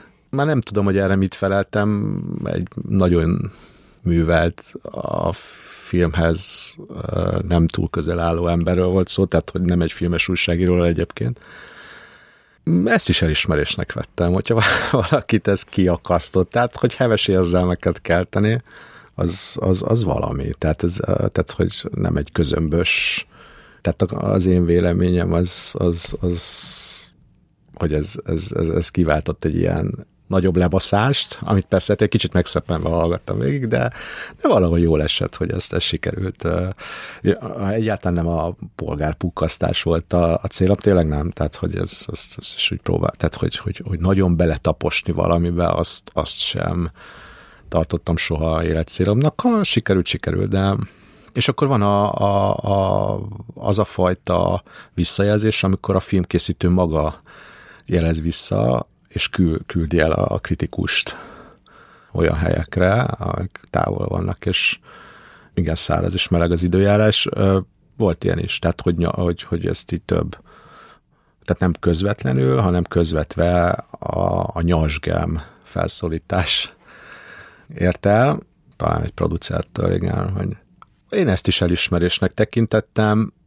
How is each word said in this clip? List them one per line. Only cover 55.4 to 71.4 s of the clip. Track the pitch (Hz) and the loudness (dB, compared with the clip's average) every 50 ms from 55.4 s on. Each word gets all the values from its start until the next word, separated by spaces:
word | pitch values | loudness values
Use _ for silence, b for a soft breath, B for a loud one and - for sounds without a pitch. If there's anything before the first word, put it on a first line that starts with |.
| 107 110 104 - | 2 0 0 0
amikor | - 95 95 - - - 98 | 0 0 0 0 0 0 0
a | 95 | 0
filmkészítő | - - - 92 87 - - 87 - - 87 - - 87 | 0 2 0 0 2 2 0 0 0 0 0 0 2 2
maga | 87 92 90 82 78 78 76 78 78 - B B B B B B B B B B B B B | 4 4 2 2 2 0 0 -2 -4 -8 B B B B B B B B B B B B B
jelez | - 90 85 82 82 80 80 | -2 0 2 2 2 0 0
vissza, | 78 85 82 - - - 98 52 55 60 62 58 - - _ _ _ _ - | -2 -2 -2 -2 -2 -2 0 0 2 2 0 0 -2 -6 _ _ _ _ -6
és | - - - | -6 -6 -2
kül-, | - - 90 82 80 82 - | 0 2 2 2 0 -2 -4
küldi | - - 87 82 76 87 85 | -4 -4 -4 -2 0 2 2
el | 78 80 | 2 2
a, | 80 - 95 - - | 2 2 0 0 -2
a | - | -4
kritikust | - - 85 - - - - - 87 - - - - - B B B B B B B B B B B B B B B B B B B B | -4 -4 -4 -4 -4 -4 -4 -4 -4 -2 -2 -2 -4 -4 B B B B B B B B B B B B B B B B B B B B
olyan | - 87 82 80 82 | -2 0 2 2 2
helyekre, | 78 80 85 82 82 82 - - 90 90 92 101 120 | 2 0 0 0 0 -2 -2 0 2 2 4 4 2
amik | 131 - - - 87 85 - - 90 - - - - - | 0 -2 -4 -4 -4 -4 -4 -4 -4 -6 -8 -14 -10 -4
távol | - - 50 - 98 - - | -2 0 0 0 -2 -2 -4
vannak, | - 90 87 90 92 90 - - | -2 -2 -2 -2 -4 -6 -4 -4
és | 98 90 - - - - B B B B B B B B B B B B B B B _ | -4 -2 0 -2 -2 -4 B B B B B B B B B B B B B B B _
igen, | - 85 82 80 | -2 0 0 0
száraz | - - - 78 82 87 90 90 | 0 0 0 0 0 0 0 -2
és | 90 - - | -2 0 2
meleg | 92 85 85 85 | 2 2 4 2
az | 87 82 | 2 2
időjárás. | 87 90 87 95 98 101 104 107 107 107 104 - - - | 2 2 4 4 4 6 6 6 4 4 4 2 0 -2
Ö, | - 104 101 98 95 95 95 - _ _ _ _ _ | 0 2 2 4 4 2 0 -2 _ _ _ _ _
volt | - 113 95 82 - - | 0 0 0 0 0 0
ilyen | 92 87 85 | 0 0 0
is, | 85 - - - | -2 -4 -4 -2
tehát | - 87 85 - | -2 -2 -2 0
hogy | - 92 85 | -2 -2 0
nya-, | 82 85 82 - | 0 0 0 0
hogy, | - 87 87 87 - | 0 0 -2 -2 -4
hogy | - - 90 85 87 | -6 -6 -4 -2 -2
ezt | 87 87 - - - | -2 -4 -4 -6 -6
így | - 85 | -8 -8
több, | - - 87 82 - - - - B B B B B B B B B B B B B _ _ _ _ _ _ _ | -2 -2 0 0 0 -2 -8 -14 B B B B B B B B B B B B B _ _ _ _ _ _ _